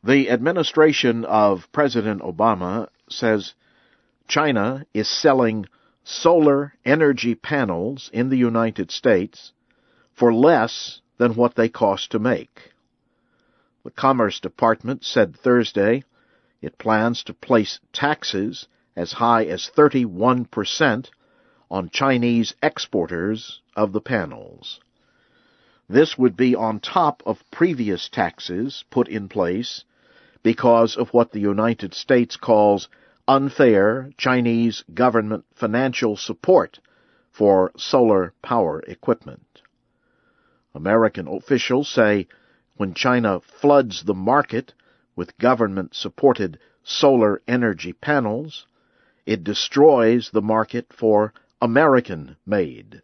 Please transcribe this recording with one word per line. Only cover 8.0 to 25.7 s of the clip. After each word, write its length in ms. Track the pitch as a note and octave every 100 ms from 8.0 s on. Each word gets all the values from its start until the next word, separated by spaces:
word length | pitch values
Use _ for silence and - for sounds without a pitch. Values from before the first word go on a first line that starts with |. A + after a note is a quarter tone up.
| -
in 160 | A2 B2+
the 80 | C3
United 520 | A#2+ A#2 A2+ G#2 F2
States 600 | - C3 G2 F#2+ - - _ _ _ _ _ _ _
for 180 | A#2+
less 680 | A2+ D3 D3+ A2+ - - - _ _
than 180 | A#2+ A2+
what 200 | A#2+ -
they 140 | A2+
cost 420 | - G#2+ G2 -
to 80 | A2+
make. 520 | A2+ F#2+ - _ - _ _ _ _ _ _ _ _ _ _ _
The 80 | -
Commerce 480 | - C3 C3 G#2+ -
Department 680 | F#2 - A2+ A2+ A2+ C3+ -
said 300 | C3 G2 -
Thursday 680 | B2+ B2 A2 G#2 G2+ B2 - _ _ _ _ _
it 160 | - _
plans 460 | A2 G#2+ A#2 A#2+
to 100 | -
place 460 | - - A#2+ G#2+ - _
taxes 720 | - C#3+ D3+ - G2 G#2 C3+ - _ _ -
as 180 | E2+
high 320 | - A#2 A#2 G2
as 240 | F2+ -
thirty-one 760 | - D3+ C#3 A#2+ F2+ A#2 B2+ A#2
percent 680 | - G2+ - D3+ A2 - _ _ _ _ _ _
on 200 | F#2+ F2
Chinese 680 | - C3+ B2+ A#2+ A#2 A2 -
exporters 1000 | D3+ - - G2 E2+ F2 F#2+ A2 - - _ -
of 160 | G#2+
the 100 | G#2
panels. 800 | - A#2+ E2 - - E2+ - - _ _ _ _ _ _ _ _ _